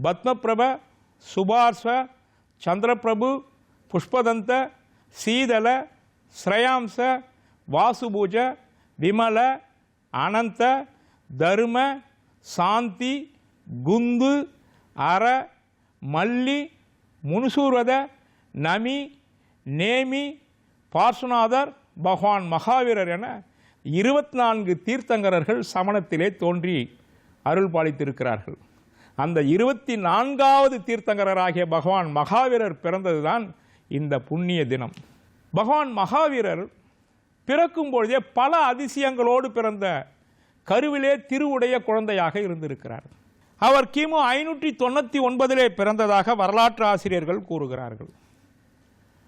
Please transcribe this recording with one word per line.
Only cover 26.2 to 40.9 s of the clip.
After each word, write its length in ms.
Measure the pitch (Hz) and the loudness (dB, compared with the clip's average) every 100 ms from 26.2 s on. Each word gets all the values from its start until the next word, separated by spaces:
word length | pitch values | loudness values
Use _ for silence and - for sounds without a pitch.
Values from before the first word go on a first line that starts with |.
| 190 185 | -2 0
தோன்றி 380 | 170 175 180 160 120 - _ _ _ _ | -2 -2 -2 -2 -4 -12 _ _ _ _
அருள் 260 | 135 175 196 | -2 0 2
பாலித்திருக்கிறார்கள். 880 | 165 160 139 139 123 127 107 - - _ _ _ _ _ - | 0 -2 -2 -6 -2 -2 -2 -6 -18 _ _ _ _ _ -6
அந்த 200 | 151 165 | -2 0
இருபத்தி 520 | 139 180 247 254 - 226 | 2 4 2 0 -4 -4
நான்காவது 800 | 175 196 262 277 269 269 277 254 | 0 0 0 2 4 6 4 2
தீர்த்தங்கரராகிய 840 | 185 226 226 208 190 190 180 170 170 | -4 -4 -2 0 0 0 0 0 0
பகவான் 420 | 165 156 190 165 147 | 0 0 0 0 -2
மகாவீரர் 580 | 147 220 262 240 214 156 | 0 2 2 2 0 -4
பிறந்ததுதான் 640 | 165 185 185 156 151 233 196 - _ _ _ | -4 -2 -2 -2 0 -2 -4 -14 _ _ _
இந்த 240 | 139 151 135 | -6 -2 -4
புண்ணிய 400 | - 160 180 175 131 | -4 -4 -2 -2 -2
தினம். 260 | 127 117 - - _ _ _ _ | -4 -6 -14 -20 _ _ _ _
பகவான் 400 | 175 220 302 277 220 | -2 2 2 0 -2
மகாவீரர் 640 | 185 262 311 262 208 165 208 _ _ _ _ _ _ _ - | 0 2 2 0 -2 -4 -8 _ _ _ _ _ _ _ -2
பிறக்கும் 420 | 294 339 330 294 | 2 2 0 -2
பொழுதே 280 | 254 220 262 - | 0 0 0 -2
பல 180 | - 269 330 277 | 0 2 2 2
அதிசயங்களோடு 800 | 247 277 277 269 254 240 247 254 | 0 -4 -2 -2 0 2 2 0
பிறந்த 360 | 226 220 208 190 147 - _ _ _ _ _ - | -2 -2 -2 -4 -4 -8 _ _ _ _ _ -2
கருவிலே 440 | 202 294 | 0 0